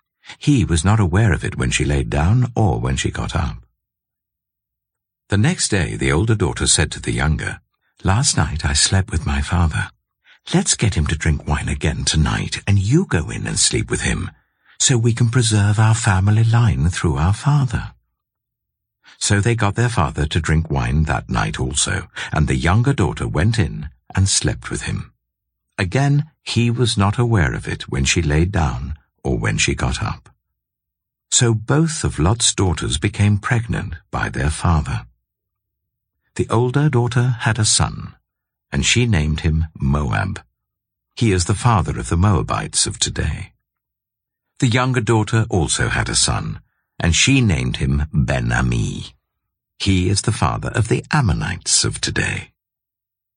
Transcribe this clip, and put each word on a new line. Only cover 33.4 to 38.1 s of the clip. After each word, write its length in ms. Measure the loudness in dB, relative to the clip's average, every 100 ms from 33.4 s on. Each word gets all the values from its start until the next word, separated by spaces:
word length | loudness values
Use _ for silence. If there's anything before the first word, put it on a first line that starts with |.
| 0 -4 -2 -4 -6 -10 _
by 180 | -6 -6
their 220 | -2 -4
father. 560 | 0 2 2 0 -6 -8 _ _ _ _ _ _ _ _ _ _ _ _ -8
The 140 | -2
older 400 | 0 2 2 2
daughter 480 | 2 0 0 0 0
had 180 | -2 0
a 80 | 2
son, 500 | 2 0 -4 -14